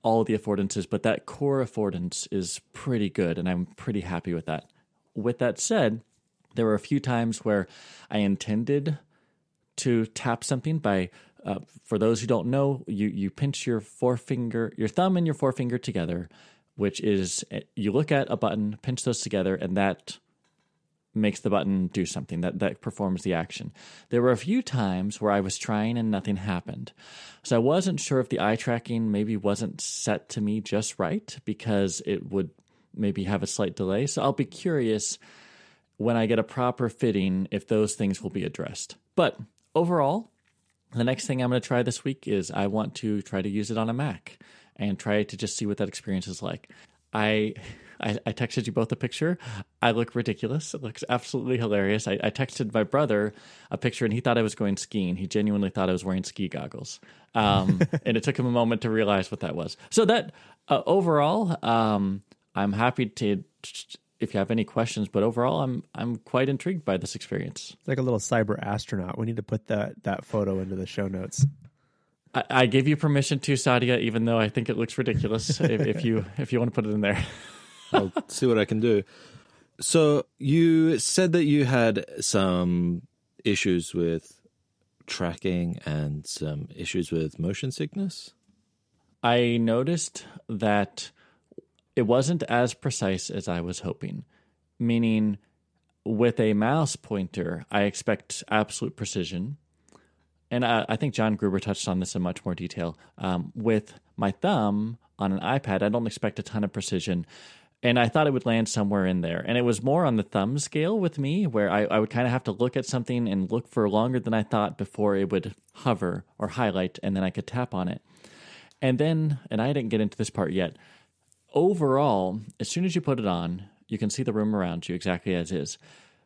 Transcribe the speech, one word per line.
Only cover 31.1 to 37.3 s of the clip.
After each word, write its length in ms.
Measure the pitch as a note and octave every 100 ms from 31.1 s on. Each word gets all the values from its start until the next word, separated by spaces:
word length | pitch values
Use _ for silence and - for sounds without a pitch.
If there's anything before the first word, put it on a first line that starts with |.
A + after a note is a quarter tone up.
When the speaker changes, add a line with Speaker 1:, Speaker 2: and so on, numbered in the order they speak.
| G#3 - -
Speaker 1:
because 580 | - - A2+ G2+ G2 -
it 260 | - G2 -
would 200 | G2 F2+ - _ _ _
maybe 300 | - G2+ G2
have 180 | F#2+ G2+
a 40 | -
slight 300 | - G2 -
delay. 300 | F#2+ G2+ C#3+
So 160 | -
I'll 100 | C3+
be 120 | C#3
curious 760 | C#3 - F#3 D3+ A#2 G#2+ - - - - - - - _ _ -
when 200 | A2 A#2
I 100 | A2
get 120 | A2+
a 60 |
proper 440 | - - B2 B2 A#2+
fitting 600 | - A#2+ G2 F#2+